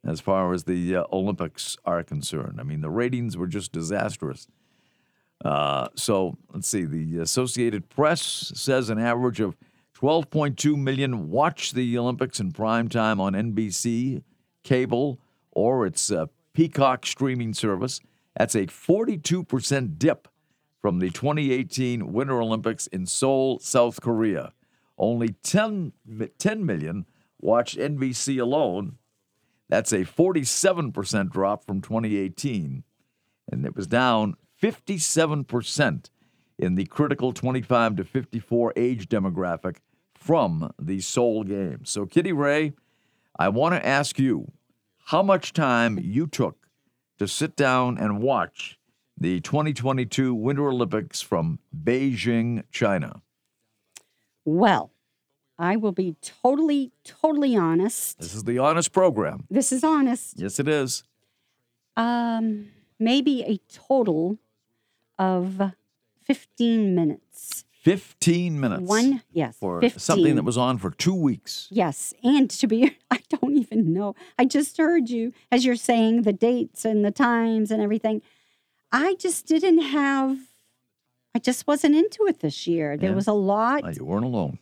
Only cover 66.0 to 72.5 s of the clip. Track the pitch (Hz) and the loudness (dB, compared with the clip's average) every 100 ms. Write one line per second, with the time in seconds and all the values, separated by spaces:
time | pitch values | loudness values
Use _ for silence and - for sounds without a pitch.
66 | _ _ - 269 _ _ 233 226 202 175 | _ _ -2 -2 _ _ 2 2 2 2
67 | 160 - _ - - - - _ - 190 | 0 -2 _ -20 -14 -14 -14 _ 2 2
68 | - _ - 170 175 151 127 190 180 214 | -4 _ 2 2 2 0 0 -2 2 4
69 | 254 262 _ 170 143 - 95 87 233 - | 4 2 _ -2 -2 -4 -4 2 0 0
70 | - 190 165 127 117 117 127 123 95 - | 2 4 6 4 2 0 0 0 -4 0
71 | 175 185 147 101 - - - 202 175 143 | 0 2 0 0 -6 -14 -4 0 0 -2
72 | - - 247 285 262 | -10 -2 2 4 4